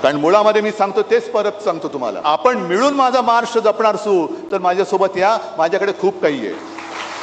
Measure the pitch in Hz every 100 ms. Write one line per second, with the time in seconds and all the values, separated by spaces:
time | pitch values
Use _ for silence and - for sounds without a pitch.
0 | 131 147 151 208 214 214 214 214 196 214
1 | 208 233 233 214 208 202 196 165 160 143
2 | 120 95 151 156 247 240 180 180 269 277
3 | 254 254 240 233 233 226 214 202 220 202
4 | 208 190 156 - - 196 180 185 196 190
5 | 190 202 196 220 - - 165 185 196 185
6 | 185 190 165 139 104 80 - - - -
7 | - -